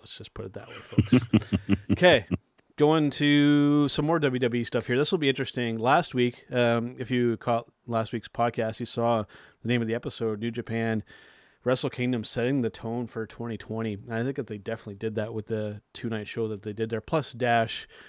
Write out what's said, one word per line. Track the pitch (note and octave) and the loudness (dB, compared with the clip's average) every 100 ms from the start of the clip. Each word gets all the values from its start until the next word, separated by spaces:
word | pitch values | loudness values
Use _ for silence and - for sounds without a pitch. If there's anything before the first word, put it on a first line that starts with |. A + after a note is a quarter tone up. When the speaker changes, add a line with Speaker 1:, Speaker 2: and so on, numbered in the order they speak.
Speaker 1:
Let's | - - | -20 -18
just | - - | -16 -14
put | G#2 | -14
it | |
that | G2 G#2+ | -14 -16
way, | - | -16
folks. | - G#2 - B2 - G#2+ - F#2+ - G2 | -4 0 4 4 4 2 2 -2 0 0
Speaker 2:
<laughs> | - | 0
Speaker 1:
Okay. | G#2 F3+ C#3 - F#2 _ _ _ - | 4 6 6 4 -4 _ _ _ 2
Going | D3 D#3+ D3 | 4 4 2
to | - D3 D3 D3 D3 C#3+ D3 C#3+ | 2 4 6 6 6 6 4 2
some | - D3+ | 2 0
more | E3 | 2
W | C#3+ B2+ | 2 2
W | B2+ A#2+ | 0 0
E | A#2 | -2
stuff | A#2+ A2 | -2 0
here. | B2 | 0
This | D3 | 2
will | F#3 | 2
be | C#3+ | 2
interesting. | C3 B2+ - A#2+ A2+ | 0 -2 -4 -4 -2
Last | A#2 D#3 E3 C3 | 2 2 2 2
week, | B2 - - | 0 0 -4
um, | B2+ A#2+ A#2 A#2+ B2+ | 0 2 2 -2 -6
if | A#2+ | -2
you | B2 A#2+ A2+ | 0 2 0
caught | - A#2 - _ - | 0 -2 -2 _ -4
last | A#2 A2 | -2 -2
week's | A#2 - | -6 -6
podcast, | - C#3 - A2+ A2 | -2 0 0 -4 -4
you | A#2+ | -6
saw | - A#2 A2+ G#2 - - _ | -2 2 2 0 -10 -20 _
the | A2+ | -2
name | A#2+ | -2
of | A2+ | 0
the | |
episode, | A2+ - - A2+ G#2+ | -4 -6 -4 -4 -2
New | A#2 | -4
Japan | A#2 A2+ A2+ A2+ A2 - - - - _ _ | -6 -6 -2 0 -2 -4 -14 -20 -20 _ _
Wrestle | A#2+ B2+ C3+ | -2 0 -2
Kingdom | - B2 B2 | -4 -2 -2
setting | G#2 - A#2+ C#3 | -4 -2 0 0
the | A2+ | -2
tone | - A2+ A#2+ A#2 | -4 -6 -6 -6
for | A#2 A2 | -8 -10
twenty | - A#2 G#2+ | -8 -8 -8
twenty. | - A2 A2+ | -8 -6 -4
And | G2+ A#2+ A2+ | -6 -6 -4
I | |
think | B2 C#3 | -4 -4
that | A2 | -6
they | G#2+ | -8
definitely | G2 A2 - G2+ | -8 -8 -10 -8
did | A2+ G#2+ | -6 -4
that | G#2+ A2+ | -4 -6
with | G2+ | -6
the | A2 G#2+ G#2 - | -4 -4 -8 -14
two-night | - A#2+ A2 G#2 | -10 -6 -6 -6
show | - A2+ | -4 -4
that | G#2 | -4
they | G#2+ | -8
did | G#2 A2+ | -6 -4
there, | A2 | -4
plus | - D#3+ C3+ | -2 -4 -4
Dash, | A#2 B2 A#2 A2 - - - | -4 2 2 2 -4 -12 -20